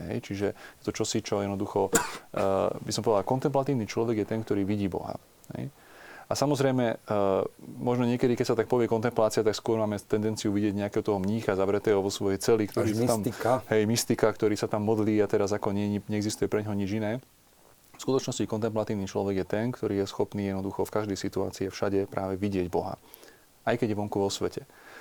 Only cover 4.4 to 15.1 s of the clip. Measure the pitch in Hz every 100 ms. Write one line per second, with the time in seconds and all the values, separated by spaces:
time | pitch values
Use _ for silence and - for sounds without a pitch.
4.4 | 107 104 98 104 98 - - - - _
5.4 | - - 131 - - - - - - 107
6.4 | 139 139 135 127 117 - - 104 98 95
7.4 | - - - - 123 123 120 123 131 120
8.4 | 127 113 107 127 113 113 117 - 107 -
9.4 | 107 104 - 113 107 101 - 110 107 107
10.4 | 107 101 104 101 101 110 107 101 95 113
11.4 | 110 95 95 101 110 101 98 - 101 95
12.4 | - 113 104 113 104 107 123 110 101 -
13.4 | 110 127 - 107 104 117 - 117 110 -
14.4 | 107 104 110 107 104 110 107